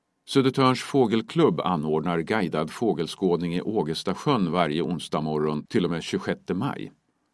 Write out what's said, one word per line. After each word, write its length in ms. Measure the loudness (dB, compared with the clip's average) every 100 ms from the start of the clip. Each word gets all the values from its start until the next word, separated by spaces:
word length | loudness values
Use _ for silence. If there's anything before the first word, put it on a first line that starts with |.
| _ _ -2
Södertörns 560 | 2 2 4 2 2
fågelklubb 800 | 0 2 4 2 0 2 4 2
anordnar 600 | 0 0 0 0 0 -2
guidad 500 | 0 -2 0 -2 -4
fågelskådning 840 | -2 -2 0 -4 0 0 2 0
i 80 | -2
Ågestasjön 920 | -2 -2 -2 -2 -4 -2 0 0 2
varje 300 | 2 2 0
onsdag 380 | -2 -4 -4 -4
morgon 460 | -2 0 0 -2 -2
till 180 | 0
och 60 | 0
med 120 | -2
tjugosjätte 520 | -4 -4 -4 -6 -4
maj. 380 | -4 -4 -6 -10 -16 _ _ _